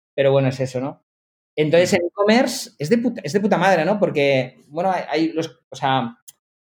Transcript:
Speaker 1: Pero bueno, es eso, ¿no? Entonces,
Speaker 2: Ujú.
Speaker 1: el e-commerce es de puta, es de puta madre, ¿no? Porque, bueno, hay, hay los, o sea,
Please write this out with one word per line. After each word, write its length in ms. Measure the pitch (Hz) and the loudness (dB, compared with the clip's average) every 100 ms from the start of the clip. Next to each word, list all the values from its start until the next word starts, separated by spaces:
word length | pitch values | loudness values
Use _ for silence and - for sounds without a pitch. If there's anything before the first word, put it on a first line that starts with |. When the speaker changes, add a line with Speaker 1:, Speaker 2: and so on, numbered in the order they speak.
| _ | _
Speaker 1:
Pero 160 | - 139 | 0 2
bueno, 160 | 139 131 | 2 2
es 120 | 135 | -2
eso, 180 | 127 123 | -6 -6
¿no? 220 | 139 - _ _ _ _ _ - | -8 -10 _ _ _ _ _ -4
Entonces, 360 | 151 170 180 | 2 2 4
Speaker 2:
Ujú. 80 | 190 | 0
Speaker 1:
el 40 | 175 | -2
e-commerce 600 | - 208 226 254 - - - | -2 2 2 2 -4 -12 -6
es 100 | 151 | -2
de 80 | 233 | 0
puta, 220 | 240 - | -2 -6
es 80 | 147 | -4
de 80 | 196 | -2
puta 160 | 202 175 | 0 2
madre, 280 | 190 175 | 2 2
¿no? 140 | 160 208 | 2 0
Porque, 600 | 165 143 143 135 120 - - | 0 0 2 2 -2 -8 -12
bueno, 240 | 151 190 | -4 -4
hay, 100 | 175 - | -4 -2
hay 240 | 151 165 | -2 -2
los, 280 | 156 - - - | -2 -6 -10 -20
o 40 | |
sea, 420 | 139 139 131 117 - - - _ _ | -4 -2 0 -2 -10 -20 -20 _ _